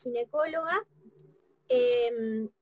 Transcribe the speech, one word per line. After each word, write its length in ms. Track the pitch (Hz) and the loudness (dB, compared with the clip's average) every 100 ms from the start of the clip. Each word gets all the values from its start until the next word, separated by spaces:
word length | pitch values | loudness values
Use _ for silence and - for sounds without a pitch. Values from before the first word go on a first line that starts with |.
ginecóloga, 800 | 247 240 233 302 320 320 320 370 440 _ - - - _ _ _ - | -6 -6 -4 -2 -2 -2 -2 -2 -4 _ -20 -20 -20 _ _ _ 0
em, 800 | 254 247 240 233 233 220 220 220 _ | 2 4 4 2 -2 -4 -4 -6 _